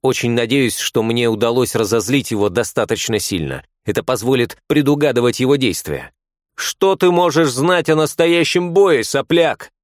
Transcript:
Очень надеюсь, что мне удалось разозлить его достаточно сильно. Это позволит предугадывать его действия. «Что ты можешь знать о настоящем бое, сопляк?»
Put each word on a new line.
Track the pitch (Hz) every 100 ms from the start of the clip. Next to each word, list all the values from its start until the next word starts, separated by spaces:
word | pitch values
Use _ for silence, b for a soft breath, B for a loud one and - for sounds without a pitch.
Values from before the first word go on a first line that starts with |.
Очень | 131 123 120
надеюсь, | 117 117 139 123 -
что | - 123
мне | 113 117 117
удалось | 110 117 120 120 113
разозлить | 104 113 104 139 -
его | 107 101
достаточно | 92 110 - 107 110 - 107
сильно. | - 95 71 65 _ _ -
Это | -
позволит | - 127 117 131 120 - _
предугадывать | 143 139 147 147 120 120 113
его | 131 143
действия. | 131 85 - 69 - _ _ _ _ -
«Что | - - 190 190
ты | 180
можешь | 175 175 147 156
знать | 123 160 180 160
о | 156
настоящем | 151 - 170 170 156 180 180
бое, | 175 196 139
сопляк?» | 107 139 - 165 160 - - _